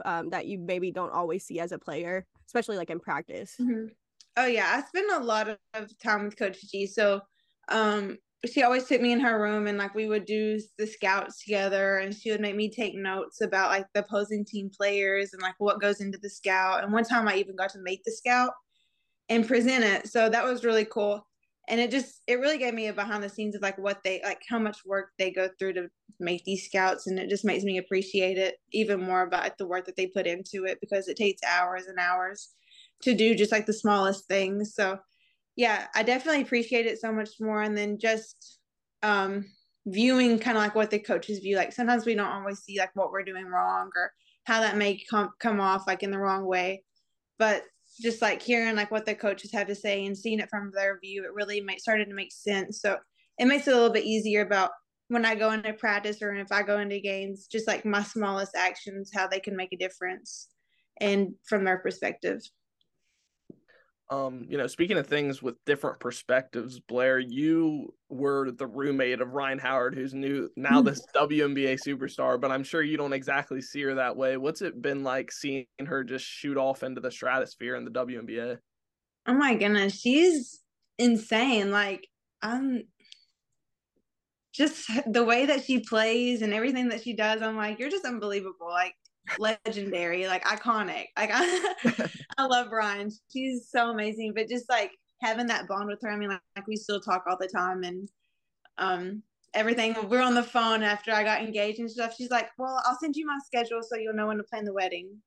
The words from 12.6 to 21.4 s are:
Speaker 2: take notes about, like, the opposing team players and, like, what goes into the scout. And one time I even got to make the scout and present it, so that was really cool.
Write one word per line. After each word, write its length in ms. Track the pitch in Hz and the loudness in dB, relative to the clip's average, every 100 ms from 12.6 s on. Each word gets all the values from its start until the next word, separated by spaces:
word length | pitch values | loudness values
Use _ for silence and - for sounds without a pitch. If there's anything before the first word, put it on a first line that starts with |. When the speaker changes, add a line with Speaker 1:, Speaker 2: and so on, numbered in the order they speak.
| 214 | -4
Speaker 2:
take 240 | 208 214 185 | -2 -6 -4
notes 460 | 196 190 175 - | -4 -4 -6 -4
about, 280 | 208 190 185 | -2 2 2
like, 180 | 196 190 | 2 0
the 80 | 208 | -2
opposing 440 | 202 208 208 214 202 | 0 -2 -2 -4 -4
team 240 | 208 196 196 | -6 -8 -2
players 580 | 202 202 196 196 196 | 0 2 2 0 -2
and, 80 | 190 | -4
like, 140 | 185 185 | -6 -2
what 200 | 208 202 | 0 2
goes 200 | 202 202 | 2 0
into 160 | 196 196 | -4 -8
the 120 | 202 | -10
scout. 540 | - 196 190 190 190 | -6 0 2 2 2
And 80 | 202 | 2
one 120 | 214 226 | 0 2
time 220 | 240 214 | 2 2
I 80 | 196 | 0
even 180 | 196 185 | -2 -2
got 140 | 196 | -6
to 80 | 196 | -4
make 220 | 185 190 | -8 -6
the 80 | - | -6
scout 420 | 226 247 247 247 - _ _ _ _ _ _ _ | -6 2 4 2 -2 _ _ _ _ _ _ _
and 180 | 233 220 | 2 4
present 360 | 240 233 262 | 4 4 4
it, 240 | 220 196 208 | 4 2 0
so 220 | 233 220 | 2 4
that 140 | 226 247 | 4 0
was 200 | 247 233 | 0 2
really 200 | 220 214 | 2 2
cool. 420 | - 208 208 - _ | 0 -2 -2 -6 _